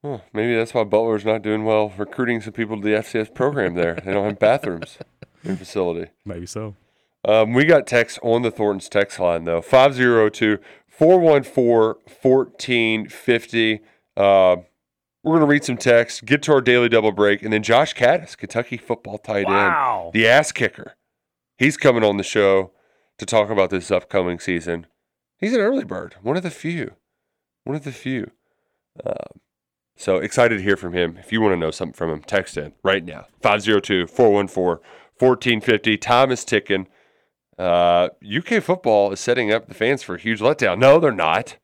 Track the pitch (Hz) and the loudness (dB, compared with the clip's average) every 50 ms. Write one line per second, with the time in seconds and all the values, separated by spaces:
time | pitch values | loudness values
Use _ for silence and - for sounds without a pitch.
0 | - 147 139 110 - _ - 107 110 120 120 113 117 113 - 123 110 101 101 107 | -10 -10 -12 -12 -14 _ -6 -4 -2 -2 0 -2 -2 -2 -2 -4 -2 2 0 0
1 | 113 113 110 107 98 110 110 113 98 107 107 107 107 110 110 107 107 107 98 92 | 2 2 -2 -2 0 -2 -2 -2 -2 -4 -4 -2 0 0 0 0 0 -2 -4 -10
2 | 104 - - - 127 120 120 113 101 110 104 - 113 104 110 107 98 107 107 107 | -10 -10 -6 -6 -4 -4 -4 -4 -6 -10 -8 -8 -6 -6 -6 -6 -2 -2 -2 -2
3 | 110 - - 113 110 - - - 127 139 147 139 104 90 85 87 85 85 85 85 | -2 -4 -6 -6 -6 -6 -4 -4 -4 -2 -2 -2 -4 -2 -2 -2 -2 -2 -4 -6
4 | 85 95 98 101 98 107 104 95 104 107 123 139 - 107 87 82 82 - - _ | -8 -4 -4 -2 -2 -4 -2 0 2 2 2 0 -2 -8 -8 -10 -12 -16 -18 _
5 | - _ _ _ - _ _ _ _ - 95 - 92 - - 104 92 87 85 85 | -20 _ _ _ -20 _ _ _ _ -8 -8 -8 -10 -10 -6 -4 -2 -2 -4 -6
6 | 92 - _ _ _ 104 92 85 90 90 - 110 110 107 101 _ _ _ _ _ | -8 -12 _ _ _ -14 -12 -12 -14 -12 -12 -12 -12 -12 -16 _ _ _ _ _
7 | _ _ _ _ _ - 107 110 110 107 117 127 131 156 165 143 - - 120 120 | _ _ _ _ _ 0 2 2 2 2 2 0 2 4 2 2 2 0 0 0
8 | 117 - - - - 117 113 120 123 113 107 - 107 104 101 95 - - - 104 | 0 0 -6 -8 -2 -2 0 0 0 -4 -4 -2 -2 -2 -2 -4 -8 -4 -2 -2
9 | 101 101 - - 92 87 85 82 82 85 85 85 85 - - 131 131 143 135 127 | -2 -2 -4 -4 -2 -2 -2 -2 -4 -4 -4 -4 -2 4 4 6 6 4 2 2
10 | 127 123 120 113 110 107 - - 113 107 104 98 _ - - _ _ _ _ - | 2 2 4 4 2 0 0 -2 -2 -2 -2 -2 _ -18 -20 _ _ _ _ 0
11 | 156 165 185 185 170 160 151 143 127 - - - 123 120 120 113 110 110 - - | 4 4 4 6 6 4 4 4 2 -2 -2 0 2 4 4 4 2 2 0 -6
12 | _ _ - _ _ 135 127 135 127 - _ - - - 123 117 113 110 110 110 | _ _ -20 _ _ 2 2 2 2 -2 _ -16 -6 -2 0 0 0 0 -2 -4
13 | 104 - - - - - 123 117 - - - 117 113 110 110 107 _ _ _ _ | -6 -10 -16 -8 -2 0 0 0 -2 -4 -2 -2 0 0 -2 -4 _ _ _ _
14 | _ _ _ - 98 98 98 95 95 92 90 87 87 _ _ _ _ _ _ _ | _ _ _ 0 4 4 6 6 6 4 2 0 -2 _ _ _ _ _ _ _
15 | _ _ _ _ _ 156 160 165 156 143 147 147 143 - 127 120 - 131 120 117 | _ _ _ _ _ 0 2 2 4 4 2 0 0 -4 -6 -2 2 4 4 4
16 | 117 - - - - 113 135 147 143 156 151 135 123 127 123 123 120 120 117 113 | 4 0 -6 -16 -2 -2 -2 0 2 2 2 4 4 4 2 4 4 4 2 2
17 | 107 110 95 92 104 104 104 101 - 110 107 107 107 113 113 123 139 127 - - | 2 2 2 2 2 2 2 0 -2 -2 -2 -2 0 2 2 2 2 0 -2 0
18 | 123 120 156 180 160 - - _ - 101 - 113 120 - 120 110 - - 120 - | 2 2 2 0 -2 -10 -16 _ -16 -8 -6 -6 -6 -6 -10 -14 -8 -8 -8 -8
19 | _ 101 104 107 _ - 107 101 98 95 190 202 - 185 170 151 139 127 113 98 | _ -14 -14 -14 _ -6 -4 -2 -2 0 0 2 2 2 0 0 -2 -2 -4 -4
20 | 87 85 87 107 113 113 123 147 151 - - - 120 101 - - - - _ _ | -8 -4 0 2 4 6 6 4 2 0 -4 -4 -4 -4 -4 -8 -20 -20 _ _
21 | _ _ _ _ _ _ _ _ _ _ _ _ 123 147 151 - - 139 123 117 | _ _ _ _ _ _ _ _ _ _ _ _ 0 0 0 2 2 2 4 4
22 | 110 104 101 101 95 - - 110 101 98 95 95 95 95 _ _ _ _ _ _ | 2 2 2 0 -4 -2 0 2 4 4 4 2 0 -4 _ _ _ _ _ _
23 | _ _ _ _ 110 - - 110 104 104 110 101 95 87 98 92 87 - 98 92 | _ _ _ _ -10 0 0 0 2 2 0 0 0 0 -2 -6 -4 -2 -2 -2
24 | - _ - 98 90 90 87 85 - - 90 85 80 87 85 82 82 _ _ _ | -2 _ -2 -2 0 -2 -4 -6 -6 -6 -6 -4 -4 -6 -8 -8 -8 _ _ _
25 | _ _ _ _ _ _ _ _ - 214 247 240 196 214 269 269 - - - 90 | _ _ _ _ _ _ _ _ -6 -4 -2 0 0 0 -2 -4 -6 -8 -10 -12
26 | - 92 - _ 95 113 147 185 180 175 151 - - 156 170 170 117 - - _ | -12 -14 -18 _ -6 -4 -4 -4 -4 -8 -12 -8 -10 -8 -8 -8 -10 -10 -14 _
27 | _ _ _ _ _ _ _ _ _ _ _ _ _ - 139 151 139 147 123 - | _ _ _ _ _ _ _ _ _ _ _ _ _ -10 -10 -8 -10 -12 -16 -12
28 | - 131 131 123 - - _ _ _ _ _ _ _ _ _ _ _ _ _ - | -8 -8 -6 -6 -8 -10 _ _ _ _ _ _ _ _ _ _ _ _ _ -12
29 | - - - - - - - _ _ _ _ _ _ _ _ _ _ _ _ _ | -10 -10 -10 -10 -12 -16 -18 _ _ _ _ _ _ _ _ _ _ _ _ _
30 | - - 95 92 - 107 - - 123 120 113 101 92 101 98 90 - 87 85 90 | -4 -2 -2 -2 -2 -4 0 2 2 2 2 -2 0 -2 -2 -2 -2 -8 -4 -2
31 | 87 82 85 87 - - 110 113 110 104 95 87 82 80 80 - 92 80 - - | -4 -4 -4 -12 -14 -6 -4 0 0 0 0 0 -2 -4 -4 -6 -10 -10 -8 -8
32 | 87 82 78 78 - - - 98 90 - - 76 73 76 _ _ _ 98 98 98 | -6 -6 -6 -8 -8 -4 -4 -4 -4 -4 -10 -12 -12 -12 _ _ _ -2 -2 -2
33 | 85 87 76 - - _ _ _ - 113 104 107 95 107 110 101 - - 101 90 | -4 -10 -16 -18 -20 _ _ _ 0 0 0 0 2 2 2 2 2 0 -2 -2
34 | 87 82 - - 123 110 101 101 101 90 - 92 90 90 85 80 _ - - - | -2 -4 0 2 4 4 4 4 0 -2 -4 -2 -2 -2 -2 -4 _ -20 -20 -20
35 | _ _ _ _ 127 127 127 - - 127 117 110 - - 113 104 - 113 107 101 | _ _ _ _ 2 2 2 2 0 -2 -2 0 2 0 0 2 2 -2 -2 -2
36 | - - 123 120 135 135 127 117 - - - 104 - - 98 95 95 _ _ _ | 0 2 4 4 4 2 0 -6 -4 -2 -2 -2 0 -2 -4 -4 -4 _ _ _
37 | _ _ _ _ _ _ _ _ _ _ _ - 90 90 87 87 87 87 87 87 | _ _ _ _ _ _ _ _ _ _ _ -6 -2 0 2 4 4 4 4 2
38 | 90 90 - _ - 104 101 147 170 - 240 214 - - 185 180 - 120 110 104 | 2 0 -4 _ -14 -8 -8 -8 -4 -2 -4 -4 -2 -2 -4 -2 0 0 2 2
39 | 101 101 98 - - - 123 127 120 104 107 113 - - 95 - 110 120 143 139 | 2 0 -2 -6 -2 -2 -2 0 0 0 0 -2 -2 -8 -8 -4 -2 -2 -2 -2
40 | - - 90 87 - 113 113 101 107 127 156 156 - 101 87 98 123 131 139 165 | -6 -10 -12 -8 -6 -6 -6 -2 0 -2 0 0 -2 -2 0 4 4 6 6 6
41 | 170 147 117 92 82 78 82 101 127 - - _ | 4 0 -2 0 -2 0 0 -2 -4 -6 -18 _